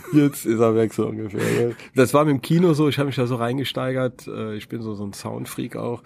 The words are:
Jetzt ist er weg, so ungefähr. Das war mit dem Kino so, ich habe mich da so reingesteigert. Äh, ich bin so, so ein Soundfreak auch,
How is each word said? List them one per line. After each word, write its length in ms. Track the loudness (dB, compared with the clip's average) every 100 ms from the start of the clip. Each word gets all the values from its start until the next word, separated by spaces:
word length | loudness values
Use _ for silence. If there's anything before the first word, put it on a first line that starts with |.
| 2
Jetzt 320 | 4 4 2
ist 140 | -2 2
er 160 | 4
weg, 180 | 4 2
so 140 | 0 -4
ungefähr. 640 | -4 -8 -4 0 0 0 -4 -4
Das 180 | 2 4
war 120 | 6
mit 80 | 4
dem 80 | 2
Kino 300 | 2 4 4
so, 140 | 4 2
ich 100 | 2
habe 80 | -2
mich 80 |
da 140 | -2 -2
so 80 | 0
reingesteigert. 920 | -2 -2 -4 -4 -4 -2 -4 -6 -12
Äh, 300 | -10 -8 -8
ich 120 | -10
bin 140 | -10
so, 120 | -8
so 100 | -6
ein 80 | -8
Soundfreak 640 | -8 -10 -8 -10 -8 -8 -6
auch, 260 | -6 -8